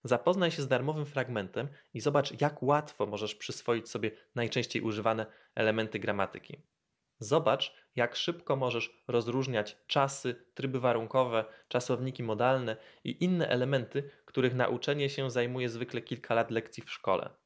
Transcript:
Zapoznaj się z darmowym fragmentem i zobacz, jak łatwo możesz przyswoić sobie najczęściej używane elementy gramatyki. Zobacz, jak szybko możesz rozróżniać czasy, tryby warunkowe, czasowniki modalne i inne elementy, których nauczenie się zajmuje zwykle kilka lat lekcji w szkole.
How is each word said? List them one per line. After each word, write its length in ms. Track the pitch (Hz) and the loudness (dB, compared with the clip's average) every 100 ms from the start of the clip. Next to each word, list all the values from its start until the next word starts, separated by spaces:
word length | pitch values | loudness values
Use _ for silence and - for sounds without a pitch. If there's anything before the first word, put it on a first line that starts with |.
Zapoznaj 460 | 120 - - 190 170 | 2 2 4 4 2
się 120 | 165 | 0
z 60 | 135 | 2
darmowym 380 | 127 135 156 143 | 2 2 -2 -4
fragmentem 640 | 139 123 117 92 - 139 - _ | -4 -2 -4 -4 -6 -6 -10 _
i 60 | 120 | -2
zobacz, 400 | 147 139 135 - | 2 2 0 0
jak 220 | 147 147 | 0 0
łatwo 440 | 127 147 151 - 104 | 2 2 0 -4 -4
możesz 280 | 104 104 | -2 -6
przyswoić 540 | - - - - 117 113 | -6 -10 -6 -2 -2 -2
sobie 220 | 113 107 - _ | -4 -4 -6 _
najczęściej 480 | 123 117 127 117 117 | -4 -2 -2 -2 -2
używane 440 | 110 107 110 110 107 - _ | -2 0 0 0 -4 -10 _
elementy 440 | - 110 110 110 107 | 0 2 2 -2 -2
gramatyki. 640 | 104 101 95 - - - _ _ _ _ _ _ | -2 0 -2 -4 -16 -20 _ _ _ _ _ _
Zobacz, 560 | 107 151 127 117 - - _ - | 0 2 4 2 -2 -8 _ -2
jak 200 | 120 - | 0 0
szybko 400 | - 170 - 135 | -4 -4 -2 0
możesz 480 | 127 113 - _ - | 0 -2 -6 _ 0
rozróżniać 680 | 120 113 127 131 113 104 - - | 0 2 -2 0 -2 -2 -10 -2
czasy, 580 | 147 139 139 131 120 _ | 2 2 0 -4 -6 _
tryby 260 | - 131 127 | -6 -4 2
warunkowe, 640 | 123 117 113 131 123 113 110 - _ | 2 2 2 2 4 2 -2 -12 _
czasowniki 540 | 127 - 123 131 127 | -2 0 0 -2 -4
modalne 540 | 117 107 123 131 120 110 - - | -4 2 4 4 0 -6 -10 -10
i 200 | - - | -8 0
inne 240 | 180 180 147 | 2 2 2
elementy, 640 | 123 127 139 117 139 139 _ | 2 2 0 0 -6 -6 _
których 300 | - - 127 | -6 0 2
nauczenie 560 | 127 123 120 - 147 139 | 2 0 0 -2 -2 -2
się 200 | 139 135 | -2 -2
zajmuje 380 | 123 120 127 123 | 0 -2 -2 -4
zwykle 340 | 117 117 120 | -4 -6 -6
kilka 320 | - 123 - | -6 -10 0
lat 160 | 113 113 | 0 2
lekcji 320 | 110 - - | -2 -4 -14
w 80 | - | -14
szkole. 400 | - - 95 - _ | -6 0 0 -2 _